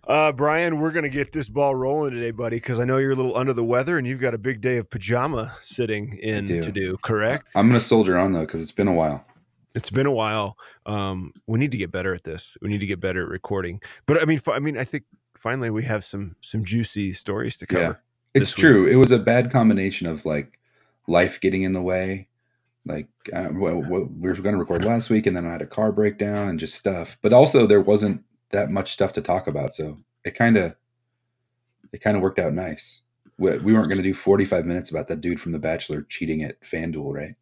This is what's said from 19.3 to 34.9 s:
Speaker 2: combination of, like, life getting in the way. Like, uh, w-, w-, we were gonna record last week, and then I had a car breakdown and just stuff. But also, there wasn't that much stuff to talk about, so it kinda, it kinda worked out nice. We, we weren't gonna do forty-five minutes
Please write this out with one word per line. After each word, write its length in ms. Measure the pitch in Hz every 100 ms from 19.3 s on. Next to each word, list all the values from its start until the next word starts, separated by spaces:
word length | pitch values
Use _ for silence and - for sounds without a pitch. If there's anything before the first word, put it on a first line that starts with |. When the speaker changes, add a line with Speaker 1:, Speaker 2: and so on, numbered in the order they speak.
| 117 123
Speaker 2:
combination 560 | 131 110 98 95 - 85
of, 180 | 78 -
like, 320 | 73 71 _ _ _ _ _ -
life 340 | 85 90 -
getting 220 | 95 95
in 100 | 95
the 80 | 92
way. 460 | 90 92 95 95 95 _ _ _ _ _
Like, 240 | 82 78 73 _ -
uh, 120 | 87 87
w-, 320 | 85 92 85
w-, 280 | 71 90 - -
we 100 | 90
were 60 |
gonna 240 | 90 95 101
record 260 | 85 85
last 240 | 101 117 117
week, 180 | 110 107
and 100 | 90
then 100 | 85
I 60 |
had 100 | 85
a 40 | -
car 260 | - 107
breakdown 560 | 101 104 104 104 104 101
and 100 | 85
just 160 | -
stuff. 420 | - 104 90 82 -
But 100 | 107
also, 340 | 123 147 135 110
there 140 | 104
wasn't 440 | 98 104 104 95 _ _ _
that 200 | 101 104
much 200 | 98 92
stuff 200 | - 95
to 80 | -
talk 240 | 80 87 -
about, 260 | 73 67
so 220 | - 78 73 _ _
it 100 | -
kinda, 420 | - 117 110 87 - _ _ _ _ _ _ _ _ _ _ _
it 80 | -
kinda 160 | 107 104
worked 180 | 95 98
out 120 | 87
nice. 500 | 76 90 76 - - _ _ _ -
We, 180 | 92 -
we 140 | 98
weren't 160 | 110 82
gonna 140 | 95
do 120 | 95
forty-five 520 | 95 - 98 95 90 82
minutes 240 | 87 -